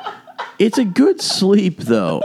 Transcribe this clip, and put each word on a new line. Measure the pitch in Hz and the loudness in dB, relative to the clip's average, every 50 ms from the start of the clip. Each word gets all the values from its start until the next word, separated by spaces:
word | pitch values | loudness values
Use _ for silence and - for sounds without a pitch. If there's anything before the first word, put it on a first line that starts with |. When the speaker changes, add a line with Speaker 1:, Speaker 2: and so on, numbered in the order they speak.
| - - | -14 -14
Speaker 1:
<laughs> | - - - - - - - - - - | -14 -16 -20 -18 -16 -14 -14 -12 -2 0
Speaker 2:
it's | 202 226 - | 0 0 2
a | 277 240 | 0 -2
good | 190 175 247 277 392 370 302 | 0 2 2 2 2 2 0
sleep, | - - - - 190 190 202 208 190 185 151 - | -4 -6 -2 0 2 4 4 4 2 0 -2 -4
though. | 127 113 117 107 92 82 82 - | -2 0 0 2 2 0 -2 -2